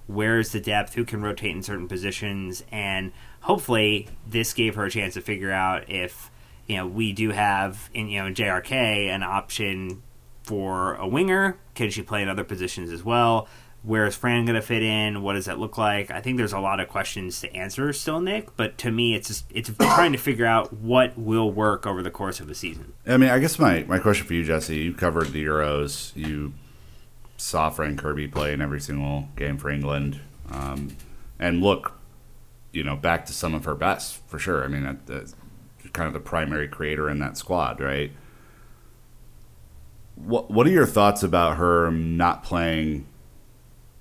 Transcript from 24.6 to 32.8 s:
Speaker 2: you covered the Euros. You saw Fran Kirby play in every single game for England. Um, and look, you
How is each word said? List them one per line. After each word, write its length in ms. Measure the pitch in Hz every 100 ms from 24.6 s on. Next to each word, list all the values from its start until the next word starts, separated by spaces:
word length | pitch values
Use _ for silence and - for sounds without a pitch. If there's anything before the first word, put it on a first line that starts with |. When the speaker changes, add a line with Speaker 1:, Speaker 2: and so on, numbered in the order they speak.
| 78 78
Speaker 2:
you 160 | 80
covered 360 | 85 90 80 76
the 140 | 76
Euros. 720 | 76 76 76 73 71 - -
You 380 | - 78 73 73 71 - - - - - - - -
saw 320 | - 85 78
Fran 260 | 78 76 71
Kirby 320 | 76 73 71
play 240 | 76 73
in 80 | 71
every 220 | 71 71
single 460 | 71 71 71 71 69 -
game 200 | 71 69
for 140 | 71
England. 500 | 71 71 71 71 69 - - -
Um, 440 | 69 69 69 71 71 - - - -
and 240 | 87 85
look, 300 | 98 92 - - - - - - - - -
you 120 | 82